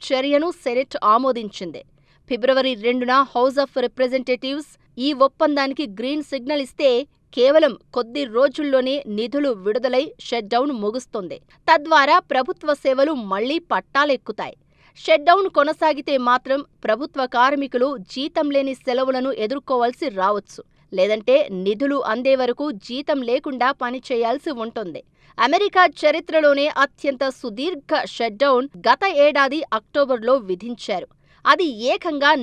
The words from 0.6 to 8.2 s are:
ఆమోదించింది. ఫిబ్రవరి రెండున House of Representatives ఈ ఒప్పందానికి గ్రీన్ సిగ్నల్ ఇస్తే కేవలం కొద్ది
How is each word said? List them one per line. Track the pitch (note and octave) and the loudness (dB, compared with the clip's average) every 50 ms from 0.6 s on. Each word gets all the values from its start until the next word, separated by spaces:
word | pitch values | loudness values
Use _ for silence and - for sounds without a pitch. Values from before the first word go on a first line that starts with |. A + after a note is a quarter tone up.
| - A#3+ A#3+ B3+ C#4 - - - - | -6 -4 -2 -2 -4 -4 -6 -2 2
ఆమోదించింది. | G#3 A3 A#3+ C4 C4 B3 A#3+ A3+ G3+ - - G3 E3+ D3 - - _ _ _ _ _ _ _ _ - | 4 4 4 4 0 -2 -2 -6 -10 -10 -12 -12 -12 -12 -14 -18 _ _ _ _ _ _ _ _ -6
ఫిబ్రవరి | B3+ A3+ A3+ C4 C4 C4+ C4 C4 B3+ | -4 0 2 2 2 2 2 0 -2
రెండున | G3+ G#3 A#3+ B3 B3+ B3 B3 B3+ C4+ C#4 | -2 -2 -2 -2 0 0 2 2 2 2
House | B3+ - A#3+ B3 C4+ B3 C#4+ | 2 0 0 0 2 2 0
of | C#4 - - | -2 -2 -2
Representatives | C4+ A#3+ A#3+ - - C4 B3+ B3+ C4 B3 B3+ B3+ B3 - C4 C#4 D4+ D4 - _ _ _ _ _ - | -2 -4 -2 -2 -2 -2 0 0 -2 -2 -2 -4 -2 -4 -6 -6 -8 -8 -12 _ _ _ _ _ -4
ఈ | B3+ C#4+ D4+ B3 | -4 -2 2 2
ఒప్పందానికి | C4+ C#4 - - D#4+ D4+ D4 C#4 C#4 C4+ C#4 - D4+ A3+ | 2 2 2 2 0 0 2 0 -2 -2 -4 -6 -8 -8
గ్రీన్ | F#3+ G#3 A3+ C4 D4 D4+ | -8 -8 -6 -4 -4 -6
సిగ్నల్ | D4 - C#4+ C4+ A#3+ C4 D4+ D4 | -6 -6 -8 -8 -6 -4 -4 -4
ఇస్తే | C4+ - - - D4+ C4+ B3 A#3+ C#4+ - _ _ _ _ - | -4 -6 -4 0 2 2 2 2 -2 -4 _ _ _ _ 0
కేవలం | A3+ A#3+ C4+ D4 D#4+ D#4+ C#4 G3+ - _ _ | 2 4 6 6 6 4 4 2 -4 _ _
కొద్ది | - B3+ A#3 A3+ A#3+ D4 | -6 -6 -6 -4 -6 -6